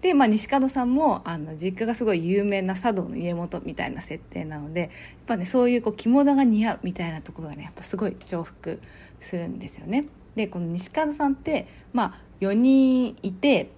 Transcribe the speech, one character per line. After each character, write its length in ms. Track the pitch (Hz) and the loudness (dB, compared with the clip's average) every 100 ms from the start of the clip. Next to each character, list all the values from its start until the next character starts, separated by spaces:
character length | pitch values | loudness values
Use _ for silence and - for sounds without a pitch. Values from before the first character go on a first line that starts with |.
で、 120 | 370 | 4
ま 120 | 294 247 | 4 6
あ、 20 | |
西 200 | 214 - | 4 2
門 180 | 269 262 | 0 2
さ 140 | 269 | 0
ん 100 | 247 | 0
も、 280 | 262 311 202 | 2 2 2
あ 140 | - 165 | -4 -8
の、 180 | 151 156 | -8 -6
実 240 | 180 190 | -6 -4
家 60 | 226 | -4
が 100 | 233 | -2
す 80 | |
ご 100 | 226 | 0
い 140 | 180 165 | 0 2
有 160 | 196 | 0
名 180 | 202 196 | 2 0
な 140 | 185 190 | -2 -2
茶 160 | 240 | 0
道 120 | 196 | 0
の 120 | 180 - | -4 -6
家 180 | 170 | -4
元 280 | 170 170 175 | -4 -6 -8
み 140 | 175 170 | -10 -8
た 120 | - | -8
い 60 | |
な 80 | 170 | -8
設 200 | - 160 | -12 -14
定 220 | - 175 | -12 -10
な 160 | 156 151 | -10 -10
の 140 | 147 | -8
で、 80 | 165 | -6
や 60 | 170 | -6
っ 20 | - - - - | -8 -20 -20 -6
ぱ 120 | 226 | -4
ね、 80 | 180 | 0
そ 180 | 254 | 2
う 60 | 247 | 4
い 80 | 240 | 2
う 40 | |
こ 100 | 226 | 0
う、 40 | 214 | -2
着 140 | 226 | 2
物 260 | 262 285 277 | 4 6 6
が 80 | |
似 240 | 262 214 226 | 6 4 2
合 80 | - | -2
う 40 | |
み 100 | 180 | -6
た 140 | 185 170 | -6 -6
い 40 | |
な 80 | 160 | -6
と 100 | - | -12
こ 120 | - | -12
ろ 60 | 160 | -12
が 60 | 143 | -12
ね、 80 | |
や 60 | 160 | -14
っ 40 | |
ぱ 80 | - | -14
す 140 | - 185 | -8 -2
ご 140 | 208 | -2
い 80 | - - | -4 -8
重 180 | 170 | -6
複 380 | 165 - - - - - - - | -6 -10 -10 -10 -12 -20 -20 -20
す 160 | - 180 | -10 -8
る 100 | 170 | -6
ん 100 | - | -8
で 120 | - | -10
す 100 | - | -12
よ 80 | 165 | -2
ね。 160 | 233 294 - - - | -2 -2 -12 -12 -4
で、 120 | 208 | -4
こ 120 | 180 | -4
の 60 | 170 | -4
西 260 | 175 185 | -4 -4
門 200 | - 311 294 | -2 -2 0
さ 140 | 285 | 0
ん 40 | |
っ 20 | 277 | 0
て、 300 | - 294 - - - | -2 -2 -4 -18 -6
ま 100 | 240 | -2
あ、 180 | 185 - - - | -2 -4 -20 -4
四 200 | 196 208 | 0 4
人 560 | 254 269 262 254 247 - | 6 6 6 4 0 -4
い 80 | - | -8
て 400 | 185 285 214 139 | 0 4 4 2